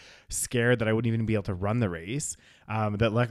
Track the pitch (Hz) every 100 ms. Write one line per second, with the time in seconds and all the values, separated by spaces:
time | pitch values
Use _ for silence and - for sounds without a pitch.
0 | - - - - - 123 117 120 110 110
1 | 117 113 110 107 98 90 98 120 107 85
2 | 87 139 - - - - - 110 107 104
3 | 113 113 120